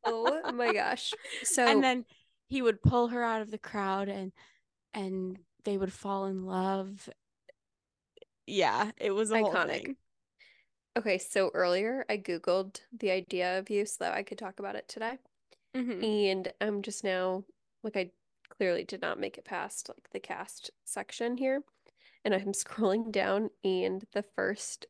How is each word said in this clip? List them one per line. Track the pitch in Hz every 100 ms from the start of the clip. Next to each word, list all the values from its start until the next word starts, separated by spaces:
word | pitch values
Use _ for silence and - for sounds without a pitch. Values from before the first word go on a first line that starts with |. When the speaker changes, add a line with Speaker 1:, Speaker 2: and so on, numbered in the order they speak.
| -
Speaker 1:
Oh | 226 233 302 -
my | 240 240
gosh. | 214 - 247 - 440 -
Speaker 2:
<laughs> | -
Speaker 1:
So | - - 247
Speaker 2:
And | 285
then | 262 254 233 - _ _ _
he | 269
would | 240 208
pull | - 240 240
her | 240
out | 233 220
of | 214
the | 214
crowd | - 208 196 190 196
and, | 196 190 - - _ _ _ _
and | 226 190 190 185 185 _ _
they | - 196
would | 190
fall | - 196 196 196
in | 190 185
love. | 185 190 196 190 196 - - _ _ - - _ _ _ _ _ - - _ -
Yeah, | 196 151 113 208 -
it | 208
was | 196 220
a | 226
whole | 208 175
Speaker 1:
Iconic. | 151 151 -
Speaker 2:
thing. | 277 _ _ _ _ - _ _ _ _ 240
Speaker 1:
Okay, | 220 185
so | - 202 190
earlier | - 180 180 214 262 -
I | 208
Googled | 190 170 - 185 190 - - 240
the | 202
idea | 185 180 185 180 185
of | 190
you | 208 208
so | -
that | 175
I | -
could | 202 208
talk | 202 196
about | 196 214
it | -
today. | - 220 262 _ _ _ _ _ 262
Speaker 2:
Mm-hmm. | 247 190 220
Speaker 1:
And | 214 196 190 185 -
I'm | 214 208
just | 202 -
now, | 202 185 185 185 196 _ _ _
like, | 220 208
I | 185 _ _ _ _
clearly | - 190 170
did | - -
not | 196 -
make | 196 -
it | -
past, | 180 175 - -
like, | - _
the | 196
cast | - - 190 - - _ -
section | - 202 - 233 247
here. | 262 269 - _ _ _ - _
And | 214 196
I'm | 196
<laughs> |
scrolling | 196 - - 214 208 226
down, | 208 190 196 220 _
and | 190 185 190 190 214
the | 202
first | 208 - 190 208 - - -